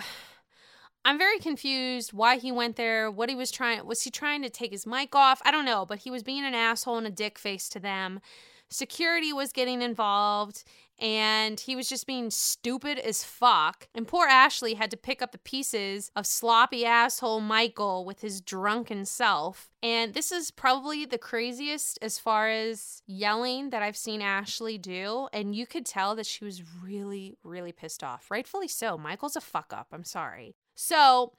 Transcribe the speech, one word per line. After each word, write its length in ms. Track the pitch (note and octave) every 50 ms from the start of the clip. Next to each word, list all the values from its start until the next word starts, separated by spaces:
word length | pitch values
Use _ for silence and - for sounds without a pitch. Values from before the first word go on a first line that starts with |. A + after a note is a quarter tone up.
| - - - - - - - -
<sighs> 640 | _ _ _ _ - - - - - - _ _ -
I'm 140 | C4 C#4+ D4+
very 200 | F#4 G4+ G#4+ F#4
confused 760 | - D#4+ C#4+ - - C4+ C4+ C4 B3+ B3+ B3+ B3 A3+ - G#3+
why 240 | G3 A3 A#3+ B3+ B3+
he 120 | A#3+ C4
went 260 | B3 A#3+ A#3 A#3 A3+
there, 340 | - A#3 A3+ A3+ A3 A3 A3
what 180 | G3+ G3 A#3 A#3+
he 60 | C4+
was 160 | B3 B3+ B3
trying, 340 | - - B3+ A#3+ A3+ G#3 F3
was 160 | F#3 A#3 A#3
he 100 | - C4
trying 300 | - - D4 D4 D4 D4
to 80 | C#4 A#3+
take 240 | - - A#3+ G3+
his 140 | G3+ F#3+ -
mic 280 | A3 A#3+ C4 C#4+ - -
off? 280 | C#4 C#4 C4 C4 - -
I 60 | C4+
don't 160 | D4 D#4 C#4+
know, 180 | B3+ A3+ G3+ F#3+
but 140 | E3+ G#3 G3+
he 120 | - B3+
was 120 | B3+ B3
being 240 | G#3 C4+ C4+ C#4 C#4
an 80 | C4+ B3
asshole 420 | A#3 A3+ A3+ A#3 A#3 - B3 A#3
and 100 | A3+ A3+
a 40 | G#3+
dick 280 | F#3 F#3+ G#3+ G#3 G#3 -
face 300 | - G#3 G3 F#3 - -
to 100 | - G3+
them. 420 | F3+ G3+ F#3+ F#3+ F#3+ F#3 F#3+ G3 - - - - - - - - _ -
Security 640 | - - - - - - E4+ E4 E4+ E4+ D#4+ D4+ D4
was 180 | C4+ C#4 C#4
getting 280 | - B3+ B3+ B3+ B3+ B3
involved, 840 | B3 A#3+ A3+ - G#3+ G3+ G3+ G3+ G#3 G#3 G#3 G#3 G#3 G3+ G3+ - - - - - - _ _ -
and 600 | A3+ A3 A3 A3 G#3+ G#3+ A3 A3 A3 A3 G#3+ G#3
he 160 | - C4 C4
was 140 | B3+ A#3+ -
just 180 | C4+ A#3+ -
being 220 | - C4 B3+ A#3+ A3
stupid 680 | - - - - - - - A#3+ B3+ B3+ - D4 C#4+ -
as 260 | - A3 G#3+ - -
fuck. 640 | - - - A#3+ B3 G#3+ E3 D3+ E3 F#3 - - - -
And 120 | A3+ A3+
poor 200 | - D#4+ F4 E4+
Ashley 480 | C#4 C4 C4 C4 D4 - - B3+ A3+ A3
had 160 | G3+ A3 G3+
to 60 | A3+ -
pick 240 | - B3+ C4+ -
up 100 | B3 A#3+
the 60 | - -
pieces 720 | - - C4+ C4+ C4+ - - G#3+ G3 G3 G3 G3+ G3 - -
of 120 | G#3 G3
sloppy 580 | - - - A#3 A#3 A#3 A3+ B3 C4 C4+ A#3+ A#3
asshole 560 | A#3 A#3 A#3 A#3 G#3+ - - B3+ A#3 A3 A3
Michael 640 | G#3+ G#3+ A3 A3 A#3 A3+ A3+ - G#3 G3+ F#3 F#3 F3+
with 160 | F#3+ G3 -
his 220 | - G#3+ G3 G3
drunken 640 | F#3 - - F#3 F#3+ G#3 G#3+ A#3+ A#3 - A3 G3 G3
self. 640 | - - - A#3+ G#3+ F#3+ D3 D3+ F#3 F#3 - - - _ _
And 300 | - A#3 A#3 A3+ A3+ G#3+
this 180 | - D4+ D#4 -
is 200 | F4+ F4 D4+ -
probably 560 | - - - B3+ B3+ C4+ C4 D4 D4+ D4 D4+
the 100 | - B3
craziest 840 | A#3 - - A#3+ A3+ A#3 B3 A#3+ B3 C#4+ D4 D4+ D4 - - - -
as 160 | A3 A3 - -
far 300 | - A3+ A3 G#3+ G#3+ A3
as 500 | A3 A3 A3 A3+ A3+ G#3+ - - - - -
yelling 640 | - F#3+ F#3+ G#3 G#3 G#3+ A3+ B3 B3+ B3+ C4 C#4 C4+
that 120 | B3 A3
I've 140 | G#3 G#3 G#3
seen 240 | - - A3+ G#3+ G#3+
Ashley 560 | G3+ G3 G3 G3 G3+ - - - A3+ A3+ A3
do. 520 | G3+ F3 F#3+ F3+ F#3 F#3+ G3+ A3 C4 C4+ -
And 220 | - G#3 G#3 G3+ G#3
you 120 | A3 A#3+
could 200 | - - E4 A#3+
tell 280 | - - G3+ F#3+ G3+ A3
that 100 | A3 G#3+
she 180 | - - - G#3
was 180 | G#3 F#3+ F3+ E3+ D#3+ E3+ F3
really, 560 | F3+ F#3+ G3+ G3+ G3+ G3+ G3+ G3 F#3+ G3 - -
really 300 | - E3 F3 F3+ F3 F3
pissed 320 | F3 _ - D#3+ - - D#3
off. 260 | C3+ B2 B2 - -
Rightfully 380 | G3 A3+ - - - G4+ F#4+ D4
so. 300 | - - A#3 A3 F3 D#3
Michael's 380 | D#3 D3+ F#3 - C#4+ D4 -
a 40 | D#4+
fuck 320 | - - - D#3+ D3+ -
up. 140 | - - - -
I'm 120 | - D#3 F3
sorry. 520 | - - F3+ D#3 A#2+ - B2+ A#2 - - _ _ _ _ -
So 520 | - - F4 D#4 C#4+ C4+ B3+ B3+ B3 A#3+ -